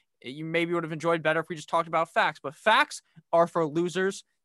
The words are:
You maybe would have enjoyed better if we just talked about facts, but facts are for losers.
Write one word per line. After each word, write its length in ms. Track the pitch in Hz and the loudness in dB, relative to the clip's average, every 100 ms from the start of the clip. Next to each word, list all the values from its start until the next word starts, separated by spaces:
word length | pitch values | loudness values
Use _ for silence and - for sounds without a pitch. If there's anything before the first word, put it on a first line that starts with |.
| _ _ | _ _
You 220 | 120 143 | -14 -10
maybe 300 | 160 165 170 | -4 -2 0
would 100 | 175 | -2
have 80 | 160 | -4
enjoyed 320 | 160 165 165 | -4 0 0
better 160 | 151 160 | 2 0
if 80 | 160 | -4
we 80 | 165 | -12
just 140 | - | -4
talked 180 | 165 165 | -4 0
about 240 | 160 165 | -2 0
facts, 300 | 226 180 156 | 0 0 -2
but 100 | 139 | -12
facts 480 | - 220 233 294 - _ - _ | -2 2 4 2 -4 _ -20 _
are 160 | 165 170 | 2 4
for 180 | 175 160 | 2 -2
losers. 600 | 156 175 180 190 196 _ _ | 0 -2 -2 -4 -4 _ _